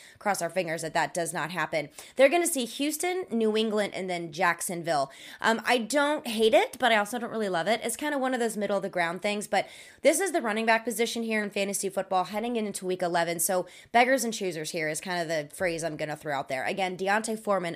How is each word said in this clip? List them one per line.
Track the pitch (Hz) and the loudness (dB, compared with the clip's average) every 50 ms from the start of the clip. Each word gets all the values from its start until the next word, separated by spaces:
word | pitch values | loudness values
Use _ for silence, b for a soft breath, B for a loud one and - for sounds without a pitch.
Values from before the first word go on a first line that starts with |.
| B B B B | B B B B
cross | - 208 190 - | -2 -2 0 0
our | 170 165 | -2 -2
fingers | 156 190 175 165 160 165 | -2 -2 -2 -2 -2 -4
that | 156 156 - | -4 -2 0
that | 170 151 147 - | 0 0 2 0
does | 180 170 151 160 | -2 -2 -2 -2
not | 165 147 156 | -4 -4 -2
happen. | 180 165 156 - - 156 147 143 B B B B B | -2 -2 -2 0 0 -2 -2 -4 B B B B B
They're | - 262 277 | 6 6 8
gonna | 339 349 339 | 8 4 2
see | 330 - 269 233 | 2 0 -2 -2
Houston, | 233 - - 277 302 302 - - 359 359 370 - - | -4 -2 -2 -2 -2 -2 -2 -2 -2 -2 -2 -4 -2
New | 226 226 220 220 214 | 0 2 2 2 2
England, | 220 220 226 208 214 202 185 - | 2 2 2 2 0 0 0 -2
and | - 190 185 | -6 -4 -4
then | 175 170 170 165 143 | -4 -4 -4 -6 -2
Jacksonville. | 160 185 175 165 - - - 180 175 160 170 160 143 135 - B B B B B B - | 2 2 2 2 2 -2 -6 -6 -4 -2 0 0 0 0 -2 B B B B B B 2
Um, | 220 226 220 220 | 2 2 2 2
I | 233 247 | 2 2
don't | 254 220 214 269 294 285 294 302 294 - | 2 2 0 2 2 2 2 0 -2 -2
hate | 240 214 220 220 226 254 | -4 -2 2 2 6 6
it, | 339 440 - - - | 6 4 4 -2 0
but | 262 233 | 2 4
I | 226 | 4
also | 208 208 208 247 240 | 4 2 0 -2 -6
don't | 233 214 | -6 -6
really | - 226 214 196 | -4 -2 -2 0
love | 180 165 165 202 | 0 0 2 2
it. | 233 226 - | 0 0 0
It's | 233 226 | -4 -6
kinda | - 294 294 294 | -4 -4 -2 -2
one | 269 254 254 262 | 0 0 0 0
of | 233 | 0
those | 240 226 180 | 0 -2 -2
middle | 208 202 196 202 196 | -2 -2 0 0 -2
of | 170 | -2
the | 190 | -2
ground | - 180 170 165 175 180 | -2 0 0 0 -2 -2
things, | - 208 208 208 202 | -2 -2 -2 -2 -4
but | - 202 190 - B B B B B B B | 0 0 0 0 B B B B B B B
this | B 262 320 294 | B 4 4 4
is | 392 359 294 | 0 0 0
the | 339 | 0
running | 240 220 208 220 226 | 0 0 0 0 2
back | 226 220 226 226 | 4 2 2 2
position | 247 214 190 233 226 226 233 233 | -2 -2 -2 -2 -2 -2 -4 -4
here | 220 220 214 208 | -2 -2 -2 -2
in | 202 | -2
fantasy | - 202 196 202 196 - - 190 | -2 -2 -2 -2 -2 -4 -4 -2
football | - 196 190 - 190 185 180 | -2 -4 -4 0 0 0 0
heading | 170 208 208 226 240 247 | 0 -2 -4 -4 -2 -2
into | 226 214 202 - - 190 | -2 -2 -2 -6 -6 -4
week | 185 185 180 180 | -4 -2 -2 0
eleven. | 170 175 170 170 170 170 - | 0 2 2 0 0 0 -2
So | - - 190 180 175 B B B B B - | 0 0 0 0 -2 B B B B B 4
beggars | 233 254 247 269 262 220 | 4 6 6 4 2 2
and | 233 220 | -2 -4
choosers | - 202 185 156 160 156 156 | -2 -4 -4 -4 -4 -6 -6
here | - 170 156 151 | -4 -2 -2 -2
is | 156 156 - | -2 -4 -4
kinda | 196 180 175 170 | -4 -4 -4 -2
the | 156 165 156 147 147 - | -2 -2 -2 -4 -6 -6
phrase | - 190 175 165 160 160 | -2 -2 -2 0 -2 -4
I'm | 165 156 151 | -4 -4 -4
gonna | 156 151 151 | -6 -6 -6
throw | 151 - 156 | -8 -4 -4
out | 139 135 143 - | -4 -4 -2 -4
there. | 135 131 - | -4 -4 -2
Again, | 123 151 190 190 185 185 | -2 -2 -2 -2 -2 -2
Deontay | 170 190 190 202 220 220 233 220 | -2 0 2 2 0 0 -2 -6
Foreman | 220 220 208 202 185 180 170 165 | -6 -2 0 0 0 0 -2 -6